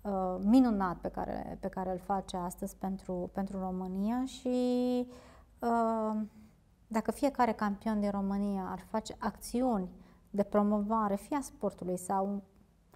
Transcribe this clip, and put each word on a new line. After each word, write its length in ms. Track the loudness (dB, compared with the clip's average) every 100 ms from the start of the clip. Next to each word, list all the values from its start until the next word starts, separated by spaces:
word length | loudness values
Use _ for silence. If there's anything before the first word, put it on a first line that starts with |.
uh, 360 | -2 0 0 0
minunat 580 | 6 8 8 4 0 -2
pe 120 | -6
care, 480 | -4 -4 -4 -6 -6
pe 80 | -6
care 240 | -4 -4
îl 60 | -4
face 400 | -2 -4 -2 -6
astăzi 380 | -6 -6 -10
pentru, 540 | -6 -6 -6 -4 -6 -4
pentru 260 | -4 -4 -4
România 680 | -4 -4 -4 -2 0 0
și, 240 | -4 -4 -2 2 2 2 2 0 -2 -10 -20 -20 -20 -4
uh, 640 | 0 2 2 2 0 -2 -4 -10 -20 -20 -20 _ -4
dacă 240 | -2 0
fiecare 400 | 2 0 4 2
campion 480 | 2 -2 -2 -2 0
din 120 | 0
România 560 | 0 0 0 0 -2 -4
ar 80 | -6 -4
face 260 | -4 -4 -6
acțiuni 720 | -6 -6 -4 0 2 2 -2 -10 -20 -20 -6
de 140 | -2
promovare, 720 | 2 4 4 4 2 2 2
fie 220 | 0 0 -4
a 40 |
sportului 560 | -4 -4 -4 -2 -4 -2
sau 460 | 0 0 0 -2 -6 -20 -20 _ _